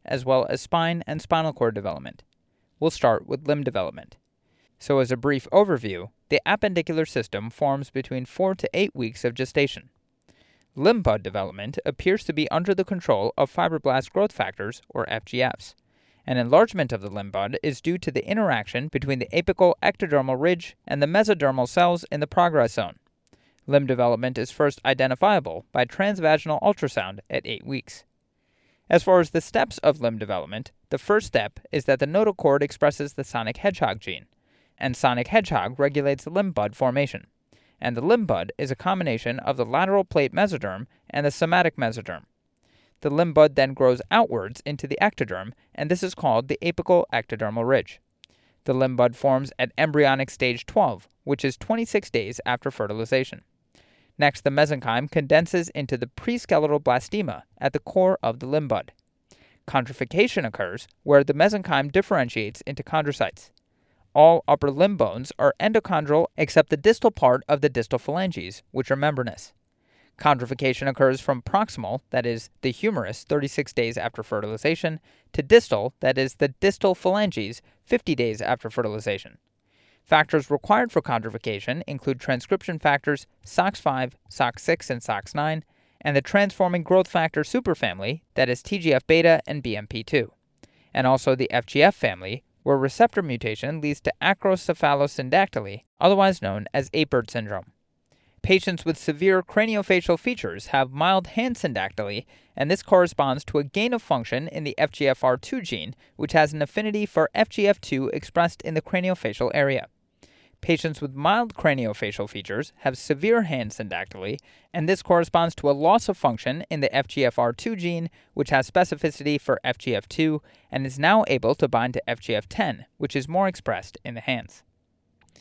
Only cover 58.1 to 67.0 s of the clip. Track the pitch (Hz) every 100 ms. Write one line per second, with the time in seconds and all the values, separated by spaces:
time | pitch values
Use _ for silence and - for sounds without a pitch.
58.1 | 190 117 120 131 151 143 110 - _ _
59.1 | _ _ - _ _ - 139 123 135 127
60.1 | 170 240 - 123 - 92 101 - _ -
61.1 | 143 143 143 196 208 175 139 143 185 196
62.1 | 180 123 117 107 - - 139 - 160 147
63.1 | 139 98 - - _ _ _ _ _ _
64.1 | - 156 165 - 143 143 139 196 196 110
65.1 | 107 131 - 139 - 214 220 - 170 147
66.1 | 151 - - 151 - - 151 208 233